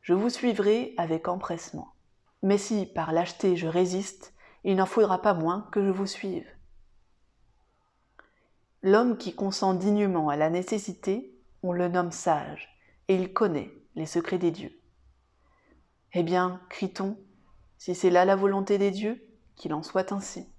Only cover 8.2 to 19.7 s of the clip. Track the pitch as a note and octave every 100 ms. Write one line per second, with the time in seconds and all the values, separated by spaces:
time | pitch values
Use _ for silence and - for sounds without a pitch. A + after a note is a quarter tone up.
8.2 | - _ _ _ _ _ F#3+ G#3 B3 A3
9.2 | F#3 - G3 G3 F#3+ F#3 F#3+ G#3 G3+ E3+
10.2 | D#3 C#3+ D#3 E3+ F3+ A3 G3 F3 - G3+
11.2 | C4+ - _ _ F3+ F3 F3 F3+ F3 E3
12.2 | - D3+ D3 D3+ - _ _ _ - F#3+
13.2 | F#3 - G#3 D3 - - _ - D#3 E3+
14.2 | E3 F#3 F3 E3 - - _ _ _ _
15.2 | _ _ _ _ _ _ _ _ _ F3+
16.2 | E3+ F3+ F3+ F3+ - - F#3+ - G3 G#3
17.2 | - _ _ - _ _ - F3+ F#3+ F3
18.2 | F#3 G3 G3 G3 G3 G3+ G3+ F#3+ G#3+ B3
19.2 | - _ _ _ D#3